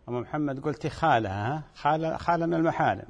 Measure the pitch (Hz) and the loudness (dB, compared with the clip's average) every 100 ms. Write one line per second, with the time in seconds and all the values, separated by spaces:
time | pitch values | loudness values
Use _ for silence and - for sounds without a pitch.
0 | - 120 - 151 147 135 151 135 160 - | -8 -6 -4 -4 -4 -4 -4 -4 -6 0
1 | 165 120 104 98 110 147 - - 147 160 | 4 4 2 -2 -2 -4 -8 -2 0 2
2 | 160 - - 170 165 170 160 - 139 95 | 0 -2 0 2 2 2 2 2 2 0